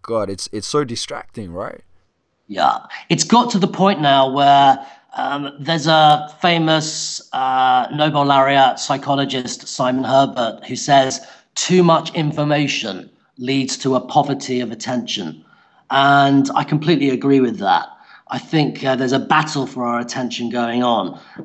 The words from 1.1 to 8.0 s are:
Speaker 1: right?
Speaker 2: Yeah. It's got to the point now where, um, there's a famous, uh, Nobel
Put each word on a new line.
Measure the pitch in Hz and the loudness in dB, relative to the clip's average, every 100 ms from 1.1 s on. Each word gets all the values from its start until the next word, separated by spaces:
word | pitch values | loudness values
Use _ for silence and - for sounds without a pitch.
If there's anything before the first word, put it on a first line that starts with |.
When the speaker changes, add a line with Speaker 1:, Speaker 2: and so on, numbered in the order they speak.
| 143 - - 98 | -12 -14 -14 -12
Speaker 1:
right? | 90 214 - _ _ _ _ _ _ - | -10 -12 -14 _ _ _ _ _ _ -14
Speaker 2:
Yeah. | 95 71 57 - - - | -2 0 0 -6 -16 -4
It's | 170 - | -2 2
got | 226 240 | 2 2
to | 196 | 0
the | 190 | -2
point | - 190 208 | 2 0 2
now | 147 139 135 | 2 4 4
where, | 139 139 175 139 - - - _ - | 4 4 6 6 4 -2 -20 _ -8
um, | 135 143 143 - | -6 -6 -8 -10
there's | 139 165 147 | -4 -2 2
a | 160 151 147 - - | 6 6 4 0 -2
famous, | 180 170 160 160 156 - - - - | 0 2 2 0 -2 -8 -10 -10 -10
uh, | 131 131 131 131 127 120 | -4 -2 2 2 2 0
Nobel | 147 | -2